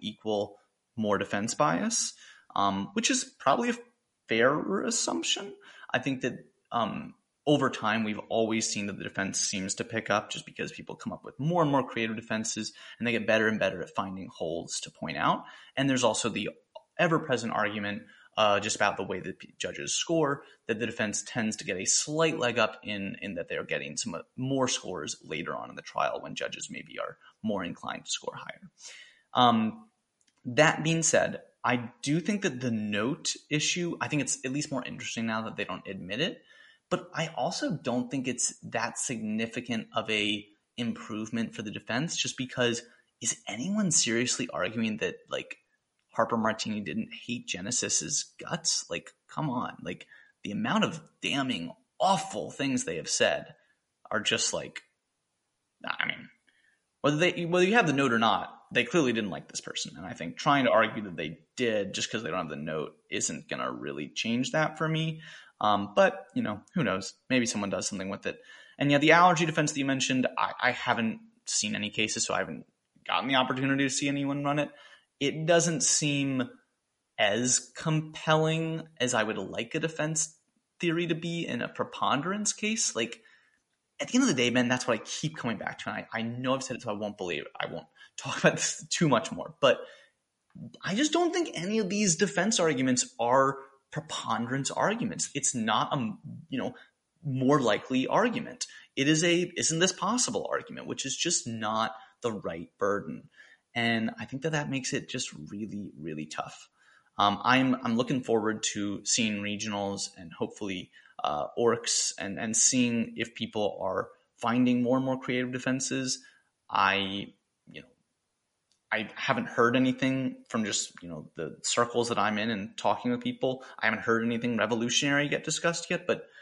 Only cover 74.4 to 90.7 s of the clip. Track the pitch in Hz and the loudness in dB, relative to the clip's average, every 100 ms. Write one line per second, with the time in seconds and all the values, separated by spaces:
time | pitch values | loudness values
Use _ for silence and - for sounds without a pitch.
74.4 | 143 147 143 - - - _ _ 139 156 | 0 0 -2 -6 -20 -20 _ _ -2 0
75.4 | 160 170 165 151 - - 151 143 139 131 | 4 6 6 2 2 2 2 2 2 0
76.4 | 120 - _ _ _ _ _ - 104 110 | -2 -8 _ _ _ _ _ 0 2 4
77.4 | 123 - - - 160 156 156 - - 156 | 2 0 -2 -6 0 0 -2 -4 2 4
78.4 | 160 160 160 160 - - 123 117 107 104 | 4 2 -2 -4 -8 -2 0 2 2 -2
79.4 | 92 101 120 156 160 - 156 156 - - | -4 -6 -4 -2 -2 -2 -2 -2 -4 -8
80.4 | _ _ _ _ 170 165 170 160 170 170 | _ _ _ _ 0 0 0 -2 -2 -4
81.4 | 156 120 113 - 113 - 101 131 170 208 | -4 -4 -6 -4 -6 -2 0 2 0 -2
82.4 | 202 - 214 220 - - 117 - - _ | -4 -2 -2 0 -2 -2 -4 -6 -20 _
83.4 | _ _ _ _ _ - 143 247 262 135 | _ _ _ _ _ -10 0 2 4 4
84.4 | 120 123 120 123 - 110 - - 156 - | 2 2 2 0 2 -2 -2 -6 -6 -4
85.4 | 120 101 - - - 104 - 113 113 123 | -4 -4 -6 -6 -8 -8 -6 -6 -4 -2
86.4 | 127 135 - 117 117 101 107 147 90 76 | 0 0 -2 -8 -6 -4 -6 -4 -4 -4
87.4 | - - - 82 - _ - - 139 - | -6 -8 -6 -6 -12 _ -20 -12 -8 2
88.4 | 165 160 - - - - 160 113 - 85 | 4 4 -2 -4 -6 2 4 4 2 -6
89.4 | - - 131 - - - - _ _ _ | -10 4 4 4 -2 -18 -20 _ _ _
90.4 | _ - - | _ -18 -18